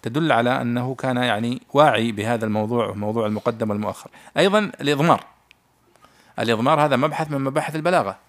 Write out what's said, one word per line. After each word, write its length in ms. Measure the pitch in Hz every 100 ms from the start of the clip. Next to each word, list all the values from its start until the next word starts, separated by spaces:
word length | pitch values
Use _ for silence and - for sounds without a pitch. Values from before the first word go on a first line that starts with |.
تدل 300 | 117 131 160
على 300 | 117 123 131
أنه 340 | 123 120 127 127
كان 220 | 131 123
يعني 440 | 123 104 117 127 _
واعي 380 | 139 151 110 117
بهذا 340 | 101 107 117 110
الموضوع، 480 | 107 107 120 104
موضوع 320 | 101 104 113 107
المقدم 440 | 107 - 113 110
والمؤخر. 400 | 104 104 - - - - -
أيضا 220 | 185 214
الإضمار، 640 | 202 - 139 143 165 127 - _ _ _ _ _ _ _ _ _ _ -
الإضمار 460 | 113 110 127 156 147
هذا 100 | 127
مبحث 360 | 151 - 156
من 100 | 139
مباحث 340 | 135 147 147 156
البلاغة 420 | 160 180 98 95